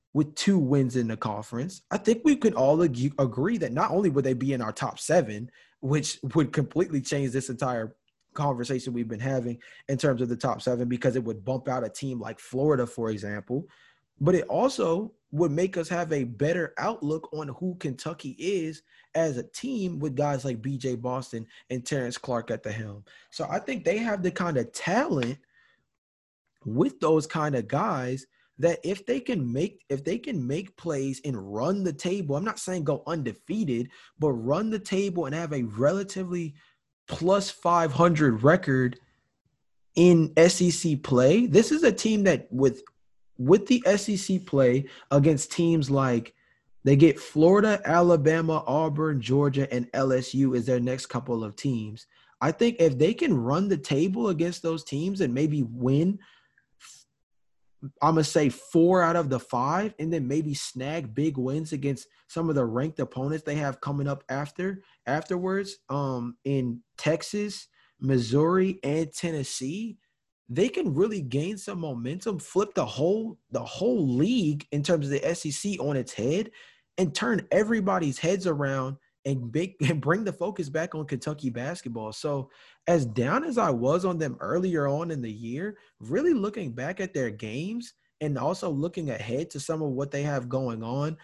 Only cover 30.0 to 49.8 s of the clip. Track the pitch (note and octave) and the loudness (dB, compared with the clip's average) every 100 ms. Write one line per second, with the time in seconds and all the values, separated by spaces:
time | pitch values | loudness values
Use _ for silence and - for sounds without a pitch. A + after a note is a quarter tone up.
30 | C#3+ A3+ D4 G3 B2 D3+ F#3+ - E3+ C#3 | -4 -6 -4 -4 -4 -4 -6 -10 -6 -4
31 | C3+ C3 D3 A#2+ G2 G#2 C#3+ G3+ F#3 D3+ | -4 -6 -6 -6 -6 -4 -2 0 -2 -4
32 | F3+ G3 D3+ C#3 G#3+ - - F#3 D#3 C#3+ | -4 -4 -2 -2 -4 -6 -6 -4 -2 -4
33 | - E3 A#2+ G2+ - G#3+ F3 A#2 B2 - | -4 -4 -6 -8 -8 -4 -2 -2 -4 -10
34 | - _ D3+ A#2+ A2+ D#3 A3 G#3+ F#3+ F#3+ | -20 _ -2 0 0 -2 0 -4 -2 -2
35 | G3+ F3 C3+ D#3 E3 D3 A#2 G#2 C#3 F#3+ | 0 -2 -4 -4 -4 -4 -4 2 2 2
36 | G3 F#3+ F#3 F3 D#3+ C#3+ _ _ _ _ | -2 -6 -6 -4 -6 -10 _ _ _ _
37 | - - E3 G3 F#3+ - E3+ E3+ D#3+ C3 | -12 -2 4 4 2 -2 2 4 4 6
38 | F3 D#3 D3 A2 C3+ F#3 E3+ C3 B2 B2 | 6 6 4 6 6 6 4 2 2 -2
39 | _ _ _ _ _ _ _ _ _ - | _ _ _ _ _ _ _ _ _ 6
40 | F3 E3+ D#3 - E3+ - F3+ E3+ E3+ C#3+ | 8 8 6 6 6 6 2 2 0 0
41 | - B2 C3 G3+ A#3+ D#3+ A3+ D4+ D4+ - | 2 6 8 6 6 6 6 4 4 4
42 | A3 G#3+ G3 C#3+ - B2+ C3+ C3+ - _ | 2 4 4 2 0 2 2 2 -10 _
43 | _ _ _ - B2+ G3 - B3 - G3+ | _ _ _ -4 4 4 6 4 4 2
44 | G3 G3 - F#3 - C#3 C3 B2+ C#3 - | 2 -2 0 -2 0 4 4 4 -2 -10
45 | - C#3+ D3 C#3+ - - E3+ E3 C#3 C#3 | 2 4 6 4 0 0 2 2 2 2
46 | C3 A#2+ A#2 _ _ _ _ - C3+ C#3 | 2 0 -2 _ _ _ _ -2 4 8
47 | D#3+ C#3 - D3 D#3+ G3+ G#3+ G3+ F#3+ E3+ | 8 6 -2 4 8 8 6 2 2 4
48 | F3 E3 C#3+ E3 D#3+ D#3 - C#3+ D#3+ D3 | 6 6 4 2 2 0 0 0 0 0
49 | D#3 C#3 A2 C3+ C#3+ C3+ C3+ B2 | -2 -2 2 2 4 2 -2 -2